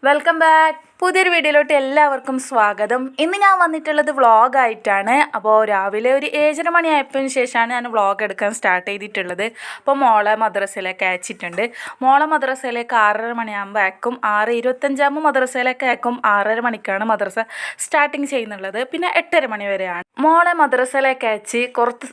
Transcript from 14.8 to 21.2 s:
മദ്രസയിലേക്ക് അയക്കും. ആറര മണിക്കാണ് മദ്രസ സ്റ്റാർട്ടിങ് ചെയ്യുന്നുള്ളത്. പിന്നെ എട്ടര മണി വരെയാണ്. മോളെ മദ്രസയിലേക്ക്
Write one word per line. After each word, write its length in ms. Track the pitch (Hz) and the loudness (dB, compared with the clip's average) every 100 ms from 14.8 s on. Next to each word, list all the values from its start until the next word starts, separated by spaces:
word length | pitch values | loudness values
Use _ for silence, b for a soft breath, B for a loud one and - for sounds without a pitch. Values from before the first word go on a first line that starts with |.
| 285 269 285 285 311 | -4 0 -2 0 0
മദ്രസയിലേക്ക് 600 | 269 254 262 247 254 262 | 0 -2 -2 -4 -2 -2
അയക്കും. 300 | 240 240 240 226 | -2 -2 -2 0
ആറര 320 | 202 202 226 | 0 0 -2
മണിക്കാണ് 460 | 240 220 - 196 220 | -2 -4 -6 -4 -2
മദ്രസ 320 | 208 202 226 226 B B B | -2 -2 -4 -8 B B B
സ്റ്റാർട്ടിങ് 500 | - 311 294 294 285 | -2 0 0 -2 -4
ചെയ്യുന്നുള്ളത്. 520 | 269 220 202 190 202 254 | -4 -6 -10 -8 -6 -6
പിന്നെ 220 | 330 359 | -4 -2
എട്ടര 320 | 349 330 339 262 | -2 0 0 0
മണി 220 | 214 202 | -6 -4
വരെയാണ്. 360 | 196 185 175 180 - | -4 -4 -8 -10 0
മോളെ 360 | 302 330 349 | 4 4 4
മദ്രസയിലേക്ക് 720 | 339 285 254 254 269 269 262 | 2 2 2 0 0 0 0